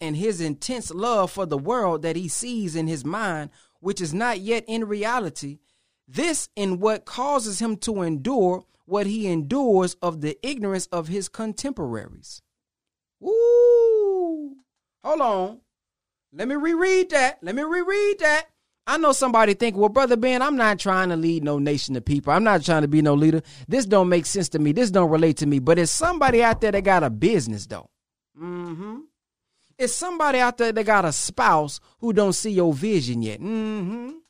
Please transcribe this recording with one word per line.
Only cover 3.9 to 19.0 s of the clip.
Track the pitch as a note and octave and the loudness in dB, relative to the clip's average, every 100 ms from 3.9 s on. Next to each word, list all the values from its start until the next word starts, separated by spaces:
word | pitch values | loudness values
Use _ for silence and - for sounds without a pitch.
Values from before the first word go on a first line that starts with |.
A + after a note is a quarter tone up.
| G3 | -6
is | E3+ | -4
not | E3+ A#3+ G#3+ | -4 -2 -4
yet | G3 A#3 A3+ | -2 -4 -4
in | A3+ G#3+ | -6 -4
reality, | G#3 G#3 B3 F#3 - C#3+ D3 _ _ _ _ _ | -4 -2 -2 -4 -8 -14 -14 _ _ _ _ _
this | C3 E4 D#4 - - | -4 -2 -2 -6 -6
in | G3+ F3+ | -4 0
what | G#3+ G#3+ - | 0 -2 -6
causes | - C4+ C#4+ A3 F#3+ | -6 -2 -2 -2 -4
him | A3+ G#3+ | -4 -4
to | - G3+ | -4 -4
endure | E3+ D#3 C3+ C4+ F#3 F3+ - _ - | -2 -4 -2 2 2 0 -6 _ -6
what | G3+ G3+ | -4 -2
he | A3 G3+ | -2 -2
endures | E3+ C#3+ C4 C4 F#3+ F3+ - | -2 -2 0 4 4 2 -2
of | F3+ D#3+ | -6 -4
the | D3 D#3 | -6 -6
ignorance | B3+ C#4+ G3+ F#3+ - | -8 -6 -4 -4 -4
of | F3 D#3+ | -8 -6
his | G3 F#3+ | -6 -8
contemporaries. | - A3 G#3+ C#4 C4+ C#3+ A2+ F2 E2 - - _ _ _ _ _ _ _ _ | -8 -10 -8 -8 -8 -8 -8 -10 -18 -20 -20 _ _ _ _ _ _ _ _
Woo! | C4+ A4+ A#4 A#4+ A#4+ A#4+ A#4 A4 G4+ F#4+ F4 D#4+ D4 C4+ _ _ _ _ | -2 2 4 6 6 6 6 4 2 0 -2 -4 -10 -16 _ _ _ _
Hold | B3 D#4 | -4 0
on. | B3+ G3 F#3 A#3 _ _ _ _ _ _ _ | 0 0 -4 -8 _ _ _ _ _ _ _
Let | C#3+ A#3 | -8 -6
me | C#4+ | -2
reread | D#4+ E4 F#4 F#4+ F4+ | -2 0 2 2 2
that. | D4+ B3+ - | 2 0 -2
Let | - | -8
me | A#3+ | -6
reread | D#4 F4 F4+ G4+ G#4 G4+ | -4 -4 -2 0 0 0
that. | D#4 D4+ D#4+ _ _ _ - | 2 0 -2 _ _ _ -4
I | |
know | D4+ | 0